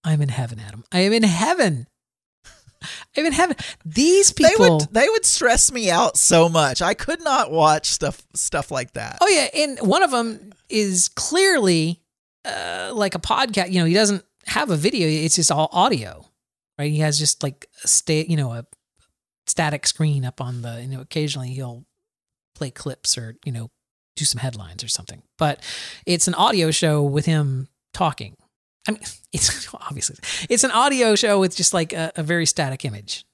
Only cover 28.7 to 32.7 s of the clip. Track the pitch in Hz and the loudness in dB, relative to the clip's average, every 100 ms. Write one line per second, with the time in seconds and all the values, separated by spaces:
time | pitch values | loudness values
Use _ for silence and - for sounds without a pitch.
28.7 | _ - 214 - - _ - - - - | _ -8 -6 -10 -16 _ -2 -2 -2 -10
29.7 | - - 143 - - - - - 247 254 | -14 -12 -8 -8 -8 -10 -8 -2 2 2
30.7 | 220 277 269 233 208 226 202 185 - 185 | 2 2 2 2 2 2 2 2 0 0
31.7 | 180 165 165 160 - 151 175 160 - 139 | 0 -2 -4 -6 -6 -2 0 0 0 -4